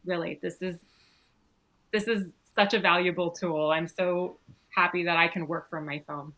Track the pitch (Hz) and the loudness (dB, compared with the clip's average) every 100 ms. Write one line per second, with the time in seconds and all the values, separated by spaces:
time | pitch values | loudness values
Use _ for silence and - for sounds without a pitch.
0 | 175 175 170 151 180 170 185 170 - _ | -2 -4 -4 -6 -8 -6 -8 -8 -16 _
1 | _ _ _ _ _ _ _ _ _ 214 | _ _ _ _ _ _ _ _ _ -2
2 | 214 220 180 - - - 202 220 180 175 | 2 0 -2 -10 -4 2 4 4 4 4
3 | 180 175 170 170 180 156 151 160 165 - | 2 0 -2 -2 -2 0 2 2 0 -2
4 | 180 175 180 - - - _ - 175 180 | 0 0 -4 -8 -20 -20 _ 0 2 2
5 | 170 165 170 175 156 165 - 160 151 147 | 0 4 2 0 -4 -6 -6 -8 -6 -8
6 | 147 147 147 | -8 -10 -10